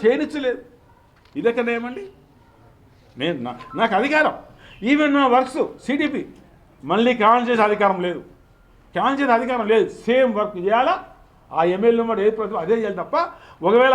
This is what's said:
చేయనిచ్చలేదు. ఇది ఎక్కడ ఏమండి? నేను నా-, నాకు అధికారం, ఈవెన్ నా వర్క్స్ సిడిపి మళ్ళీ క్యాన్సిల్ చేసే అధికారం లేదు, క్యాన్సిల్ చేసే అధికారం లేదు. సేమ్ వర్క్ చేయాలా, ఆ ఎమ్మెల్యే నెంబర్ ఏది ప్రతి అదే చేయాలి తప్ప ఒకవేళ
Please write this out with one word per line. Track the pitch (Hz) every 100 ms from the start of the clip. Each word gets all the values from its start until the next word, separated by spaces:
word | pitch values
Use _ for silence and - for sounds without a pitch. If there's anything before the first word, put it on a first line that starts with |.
చేయనిచ్చలేదు. | 220 277 294 294 262 233 - _ _ _ _ _ _ 139
ఇది | 208
ఎక్కడ | 240 233
ఏమండి? | 233 240 262 392 - _ _ _ _ - _ _ _ _ 120
నేను | 151 151 120
నా-, | 120 - 156
నాకు | 220 196
అధికారం, | 277 302 285 - - - - - 214
ఈవెన్ | 294 302 285
నా | 269
వర్క్స్ | 247 254 214 - - -
సిడిపి | 285 302 247 - - - _ _ _ 135
మళ్ళీ | 190 233 240
క్యాన్సిల్ | 208 240 240
చేసే | 233 214
అధికారం | 208 202 180 180
లేదు, | 160 - - _ _ _ _ _ 175
క్యాన్సిల్ | 226 277
చేసే | 277 233
అధికారం | 254 247 214
లేదు. | 220 190 - -
సేమ్ | 247 254 208
వర్క్ | 208 185
చేయాలా, | 185 226 277 370 - - _ _ _
ఆ | 143 170 190
ఎమ్మెల్యే | 233 233
నెంబర్ | 233 208
ఏది | 208 220
ప్రతి | 208 208
అదే | 165 233
చేయాలి | 220 180
తప్ప | 165 302 349 - - - 165
ఒకవేళ | 233 254